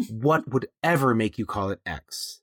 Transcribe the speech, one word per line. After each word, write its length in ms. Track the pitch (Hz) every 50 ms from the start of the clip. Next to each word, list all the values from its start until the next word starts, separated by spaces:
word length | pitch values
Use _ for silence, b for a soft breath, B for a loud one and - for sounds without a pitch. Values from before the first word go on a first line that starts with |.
| 240 110
what 400 | 113 110 123 151 - - - -
would 200 | 131 127 - - _ _
ever 320 | - 165 175 143 135 127 117
make 220 | 110 110 104 -
you 80 | - 104
call 240 | - - 104 98 98
it 120 | 98 - -
X? 560 | 90 82 - - - - - - - - -